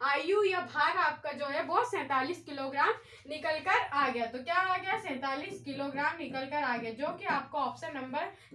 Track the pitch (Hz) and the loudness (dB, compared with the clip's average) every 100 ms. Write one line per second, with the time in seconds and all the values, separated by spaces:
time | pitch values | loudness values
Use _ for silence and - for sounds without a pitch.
0 | 262 285 311 415 392 359 - 294 311 349 | 0 2 4 4 4 2 0 2 4 4
1 | 311 302 294 277 285 294 277 370 466 359 | 2 2 -6 -4 -2 -2 2 2 2 -2
2 | 269 262 277 349 - 277 269 277 349 494 | 0 0 2 -4 -8 -6 -4 2 2 2
3 | - - - 302 320 311 285 453 - 285 | -6 -20 -10 -4 -2 0 2 2 4 2
4 | 254 240 226 254 285 359 370 370 381 - | 2 2 -2 -4 0 2 4 2 0 -2
5 | 339 254 269 277 392 403 285 277 277 277 | -2 -4 -2 -2 -4 -8 -8 -6 -4 0
6 | 302 330 262 269 269 294 285 - 226 226 | 0 0 -4 -4 -2 0 0 0 -4 -4
7 | 302 359 381 285 - 302 254 - 320 285 | -4 -4 -2 -2 0 -2 -2 -2 -8 -8
8 | 262 285 359 - - | -4 -4 -4 -8 -20